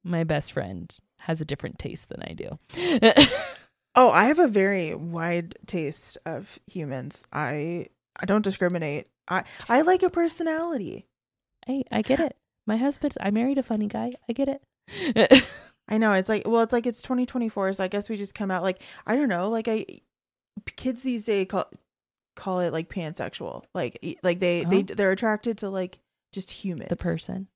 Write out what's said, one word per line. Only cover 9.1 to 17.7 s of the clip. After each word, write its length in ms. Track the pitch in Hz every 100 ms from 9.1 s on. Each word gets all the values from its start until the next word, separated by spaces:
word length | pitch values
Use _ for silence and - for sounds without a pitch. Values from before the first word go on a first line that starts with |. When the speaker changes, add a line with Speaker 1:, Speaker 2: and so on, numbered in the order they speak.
| _ -
Speaker 2:
I, 160 | 185 - - -
I 120 | 247
like 240 | 320 370
a 60 | 370
personality. 960 | 339 339 - 330 320 339 285 185 52 _ _ _ _ _ _ -
Speaker 1:
I, 140 | 269 -
I 120 | 214
get 180 | 214 277
it. 160 | 311 - _ _
My 120 | - 220
husband, 380 | 269 285 294 -
I 140 | 196
married 260 | 214 247 277
a 40 |
funny 240 | 247 214 208
guy. 240 | 220 233 247 -
I 60 |
get 120 | 226 277
it. 960 | 269 _ _ - 403 339 220 214 262 - - -
<laughs> 220 | _ -
Speaker 2:
I 100 | 214
know. 140 | 220
It's 160 | 190 190
like, 180 | 214 -
well, 160 | 233
it's 100 | 226
like, 140 | 247 240
it's 160 | 226
twenty 240 | - 254 247
twenty-four, 460 | 254 226 208 190